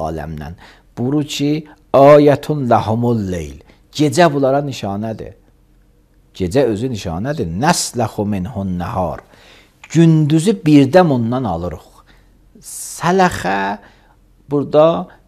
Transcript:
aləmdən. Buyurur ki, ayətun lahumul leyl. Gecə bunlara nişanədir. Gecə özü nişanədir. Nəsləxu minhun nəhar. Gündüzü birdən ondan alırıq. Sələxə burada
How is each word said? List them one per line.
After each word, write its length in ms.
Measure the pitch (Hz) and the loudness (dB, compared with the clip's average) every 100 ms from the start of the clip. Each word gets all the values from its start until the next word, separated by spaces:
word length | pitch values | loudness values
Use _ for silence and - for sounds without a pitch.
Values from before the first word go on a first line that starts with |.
| 80 | -6
aləmdən. 480 | 80 76 76 73 85 - _ _ - | -8 -10 -12 -14 -16 -20 _ _ -8
Buyurur 260 | 123 151 | -4 -4
ki, 420 | 139 - 143 151 - _ _ 131 | -4 -4 -4 -4 -8 _ _ 6
ayətun 720 | 139 147 147 135 - 151 123 | 8 8 6 2 -2 -4 0
lahumul 520 | 110 98 113 120 113 95 | 0 0 -2 0 -2 -4
leyl. 280 | 87 73 69 _ _ _ | -6 -10 -16 _ _ _
Gecə 340 | - 151 127 170 | -2 0 2 2
bunlara 280 | 143 131 139 | 2 0 0
nişanədir. 800 | 143 120 101 101 113 107 - - _ _ _ _ _ _ _ _ _ - | -2 -8 -8 -6 -8 -10 -14 -18 _ _ _ _ _ _ _ _ _ -8
Gecə 240 | 90 123 123 | -2 0 0
özü 200 | 101 131 | -2 -6
nişanədir. 560 | 107 90 82 127 151 87 | -8 -8 -6 -6 -6 -6
Nəsləxu 800 | 87 151 175 - 120 110 - 104 | -2 -2 -2 -4 -4 -4 -4 -4
minhun 480 | 101 90 101 98 87 | -4 -6 -6 -6 -6
nəhar. 460 | 82 95 85 65 - _ - - _ _ - | -6 -4 -6 -8 -16 _ -20 -20 _ _ -2
Gündüzü 640 | 160 165 156 147 160 180 202 | 4 4 4 2 0 0 0
birdən 460 | 151 147 135 180 170 | 4 6 6 4 4
ondan 380 | 127 113 127 117 | 2 -2 -2 -4
alırıq. 360 | 82 87 76 - _ _ _ _ _ _ _ | -4 -6 -10 -16 _ _ _ _ _ _ _
Sələxə 1160 | - - - - 165 190 180 - 185 196 196 208 - _ _ _ _ _ - | -18 -16 -14 -6 0 2 2 0 -6 -4 -6 -8 -14 _ _ _ _ _ -6
burada 580 | 143 147 151 160 175 185 _ | -4 0 4 4 2 -8 _